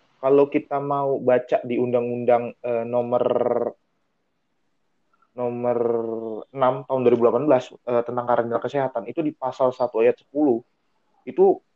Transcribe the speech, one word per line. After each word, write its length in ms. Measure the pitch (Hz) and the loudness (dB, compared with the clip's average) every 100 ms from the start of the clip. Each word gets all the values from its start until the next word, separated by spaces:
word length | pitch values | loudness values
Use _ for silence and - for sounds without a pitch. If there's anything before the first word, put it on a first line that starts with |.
| _ _ | _ _
Kalau 320 | 135 143 143 | 2 4 4
kita 320 | 147 - 139 | 0 -4 -6
mau 320 | 143 143 139 131 | -4 -4 -2 -2
baca 480 | 123 123 - 151 | 2 0 2 -2
di 160 | 123 123 | -2 -2
undang-undang, 720 | 123 120 120 120 120 117 120 - | 0 0 -2 -2 2 2 0 -8
eh, 240 | 123 117 | -4 -4
nomor, 400 | 117 123 120 123 120 117 120 120 117 - _ _ _ _ _ _ _ _ _ _ _ _ _ _ _ 123 | -2 -2 -2 0 0 0 0 -2 -4 -8 _ _ _ _ _ _ _ _ _ _ _ _ _ _ _ -8
nomor 380 | 123 120 120 117 117 117 113 113 113 107 - | -6 -4 -2 0 0 0 -2 -6 -8 -10 -12
enam 320 | 135 127 139 | -2 0 0
tahun 160 | - 131 123 | -4 0 2
dua 40 | 120 | 4
ribu 80 | |
delapan 200 | 120 120 151 | 4 4 2
belas, 240 | 123 - | 2 0
eh, 320 | - - 120 | -10 -4 -2
tentang 220 | 117 123 120 | -2 -4 0
karantina 320 | 120 117 117 | 0 0 -4
kesehatan, 480 | 123 143 131 117 120 | -4 -4 -4 -4 -6
itu 160 | 147 | -4
di 80 | 151 | -6
pasal 400 | - 127 - 127 | -6 -8 0 -2
satu 320 | - 123 113 | 0 -2 2
ayat 160 | 117 - | 2 2
sepuluh, 400 | _ 143 147 113 - _ _ _ _ _ | _ 0 0 0 -4 _ _ _ _ _
itu 400 | 127 - 190 - _ | -6 2 4 2 _